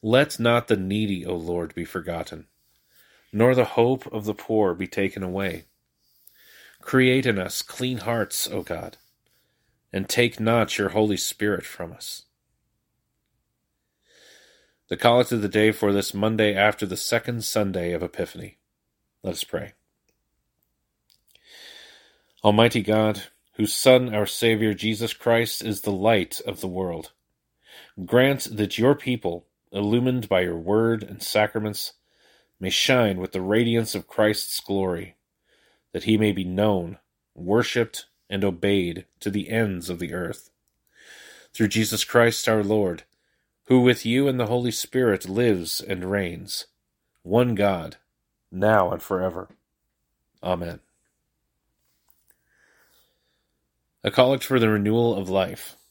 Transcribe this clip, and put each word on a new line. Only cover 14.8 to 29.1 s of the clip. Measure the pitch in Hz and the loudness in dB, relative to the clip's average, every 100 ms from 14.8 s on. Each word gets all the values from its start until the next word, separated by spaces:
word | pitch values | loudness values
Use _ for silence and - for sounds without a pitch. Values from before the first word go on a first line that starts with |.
| _ | _
The | 92 | 2
Collect | 123 123 123 | 4 4 4
of | 120 | 0
the | 104 | 0
Day | 107 107 | 2 2
for | 104 104 | 2 0
this | 101 98 | 0 -2
Monday | 98 107 110 107 | -2 -2 2 0
after | 98 104 104 | 4 2 2
the | 98 90 | -6 -6
second | - 117 - 120 | -2 -2 -2 -8
Sunday | 110 113 101 92 87 | -4 -2 0 -2 -4
of | 85 | -4
Epiphany. | 85 - 90 87 95 _ _ _ _ _ _ _ | -6 -6 -8 -8 -16 _ _ _ _ _ _ _
Let | 98 | -10
us | 85 | -8
pray. | - 82 - _ _ _ _ _ _ _ _ _ _ _ _ _ _ _ _ _ _ - - - - - _ _ _ _ | -8 -8 -8 _ _ _ _ _ _ _ _ _ _ _ _ _ _ _ _ _ _ -20 -20 -20 -20 -20 _ _ _ _
Almighty | 107 104 117 107 | 2 6 4 4
God, | 98 107 107 104 - _ _ | 0 2 2 -2 -10 _ _
whose | - 107 | -4 -4
Son, | - 135 127 127 | 2 6 6 4
our | 107 104 | -2 -4
Savior, | - 117 110 110 | 0 2 2 2
Jesus | 101 110 107 113 | 0 -2 -2 -4
Christ, | - - 117 117 - | -4 2 2 2 -4
is | - 104 | -6 -4
the | - | -4
light | 98 104 110 90 - | 0 2 2 0 -8
of | - 95 | -12 -10
the | 95 | -8
world, | 90 92 82 - _ _ _ _ _ _ - - - | -6 -6 -6 -12 _ _ _ _ _ _ -20 -20 -16
grant | 90 120 131 139 - 104 | 0 4 4 2 -4 -4
that | 104 - | -2 2
your | 120 147 | 2 2
people, | - | 0